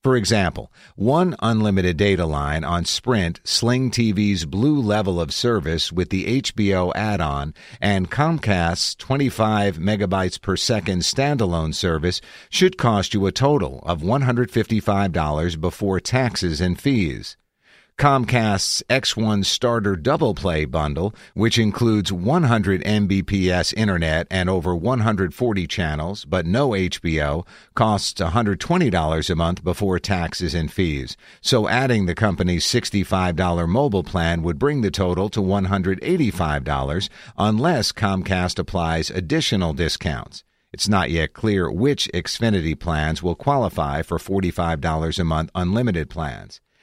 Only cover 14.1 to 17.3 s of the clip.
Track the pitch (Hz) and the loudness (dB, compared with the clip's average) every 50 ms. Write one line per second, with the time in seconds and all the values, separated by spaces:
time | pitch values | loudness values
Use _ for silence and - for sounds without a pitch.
14.1 | 120 143 135 123 120 120 123 - - 117 107 - 113 107 - - 101 98 101 95 | 0 2 2 2 2 0 0 0 0 -2 0 2 0 0 0 0 0 2 0 0
15.1 | 80 90 78 76 76 76 82 87 82 78 80 87 - - 104 98 95 90 - - | 0 0 -2 0 0 0 -2 -2 -2 -2 -4 -4 -4 -2 -2 -2 -2 -2 -2 -2
16.1 | 120 127 131 120 - - 95 87 78 71 92 90 87 - - 143 135 113 92 76 | 0 0 0 0 -2 -2 -2 -2 -2 0 0 -2 -2 0 0 0 2 2 0 0
17.1 | 62 52 - - | -4 -8 -12 -14